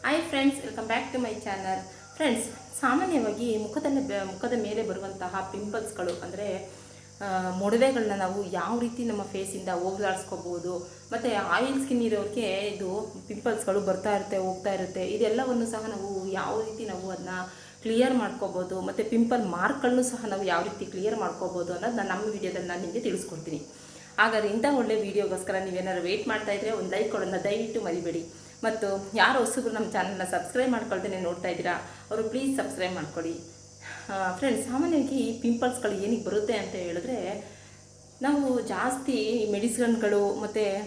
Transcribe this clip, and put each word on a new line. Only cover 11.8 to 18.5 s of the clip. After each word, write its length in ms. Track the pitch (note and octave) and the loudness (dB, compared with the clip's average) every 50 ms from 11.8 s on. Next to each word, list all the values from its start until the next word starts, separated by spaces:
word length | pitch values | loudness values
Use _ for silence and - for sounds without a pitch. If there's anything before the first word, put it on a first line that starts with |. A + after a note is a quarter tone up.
| C4+ | 0
ಸ್ಕಿನ್ 180 | - B3+ A#3+ A#3 | 2 2 4 4
ಇರೋರಿಗೆ 460 | A3 G#3+ G3+ G3 G#3 - B3 A3+ G3+ F#3 G3 G3+ G#3 | 4 2 2 0 0 -2 0 0 0 0 0 -2 -2
ಇದು 220 | G3+ - G3 F3+ F#3 G#3 G#3 - - F#3+ - - | -2 -2 -4 -2 -2 -2 -4 -6 -8 -12 -10 -10
ಪಿಂಪಲ್ಸ್‌ಗಳು 520 | G#3 G3+ - B3 A3 - - - F#3+ G3+ | -10 -2 0 0 0 0 2 2 2 2
ಬರ್ತಾ 360 | F#3+ F#3 F#3 F#3 - G#3+ G#3 | 4 2 0 2 2 2 2
ಇರುತ್ತೆ, 200 | G3 G3 - - | 2 2 0 0
ಹೋಗ್ತಾ 360 | F#3+ F#3 F#3 F#3 - - G#3 F#3+ | 0 0 0 -2 -2 0 -2 0
ಇರುತ್ತೆ, 340 | F#3 F#3 F3+ - F#3+ F#3 F#3 | 0 -2 -4 -2 -2 -2 0
ಇದೆಲ್ಲವನ್ನು 580 | G3+ G#3+ A#3 G#3+ A3 A#3+ C4 B3+ B3 A#3 A3+ | 2 2 2 4 4 2 2 2 2 0 0
ಸಹ 200 | A3 A3 A3 G#3+ | 0 -2 -4 -4
ನಾವು 460 | A3 G#3 G3 F#3+ G3+ G3+ F#3+ F#3 F#3+ F#3+ | -4 -6 -4 -4 -4 -4 -4 -2 -2 -2
ಯಾವ 280 | F#3 D3+ D#3+ G3 A3 | -2 -2 0 0 -2
ರೀತಿ 240 | A3 A3 G#3+ A3 A#3 | -2 -2 -4 -6 -6
ನಾವು 260 | G#3 F#3 F3+ F#3 F#3+ | -6 -6 -6 -4 -6
ಅದನ್ನ 260 | F#3 - F3+ F#3 F#3 F#3 F3+ F#3 - - - - - - - | -6 -6 -6 -6 -4 -4 -6 -6 -8 -14 -18 -18 -20 -8 -2
ಕ್ಲಿಯರ್ 320 | A3+ A3+ A3+ B3 C4+ C4 | 0 4 6 6 6 6
ಮಾಡ್ಕೋಬೋದು, 680 | B3 A3 G3 - - G3+ F#3 | 4 2 0 -2 -4 -4 -4